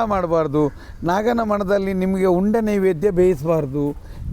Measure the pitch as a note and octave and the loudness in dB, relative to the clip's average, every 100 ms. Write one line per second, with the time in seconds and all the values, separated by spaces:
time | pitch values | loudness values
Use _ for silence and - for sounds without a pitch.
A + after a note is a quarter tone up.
0 | A3+ G3 F3 E3 D#3 D3 D3 - - - | 0 0 0 0 2 0 0 -2 -16 -8
1 | D#3+ F#3+ A3 A#3 A3 G#3 F#3+ G3+ G3 F#3 | -2 0 0 0 0 -2 0 0 0 -2
2 | F#3 F#3+ F#3 F3+ G3+ A3+ G#3+ G#3 F#3+ D#3+ | 0 2 2 4 2 2 0 2 2 2
3 | G#3 F3+ F#3 D3+ D#3 D#3+ C#3+ C#3+ C#3+ C#3+ | 0 4 4 2 0 0 -2 -2 -4 -6
4 | - - - | -12 -12 -6